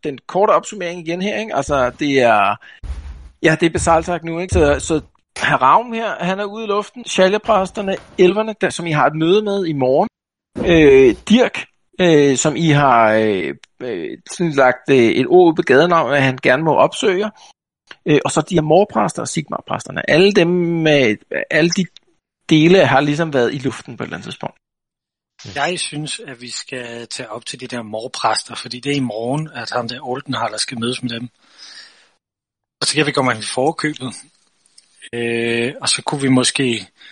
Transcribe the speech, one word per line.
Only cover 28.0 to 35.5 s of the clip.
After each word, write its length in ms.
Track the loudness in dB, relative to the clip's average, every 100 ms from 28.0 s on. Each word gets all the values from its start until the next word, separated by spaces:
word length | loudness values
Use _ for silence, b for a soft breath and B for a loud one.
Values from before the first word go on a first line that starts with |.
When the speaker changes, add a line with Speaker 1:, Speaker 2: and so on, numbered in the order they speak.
| -10 -4 -2 -2 -6 -12
Speaker 2:
fordi 240 | -14 -8
det 120 | -4
er 40 | -4
i 40 |
morgen, 500 | -4 -6 -6 -6 -8
at 160 | -12 -10
ham 160 | -8 -8
der 120 | -10 -8
Oldenhaler 500 | -8 -6 -6 -6 -6
skal 220 | -10 -8
mødes 240 | -8 -6
med 60 | -8
dem. 200 | -8 -12 _ B B B B B B B _ _ _ _ _ _ -8
Og 60 | -4
så 80 | -2
kan 100 | -2
vi 60 |
komme 200 | -2 -2 -4
i 20 | -6
forkøbet. 600 | -4 -4 -4 -6 -8 -12 -14 -20 _ _ _ _ _ _ B B
Øh, 600 | -6 -4 -2 -2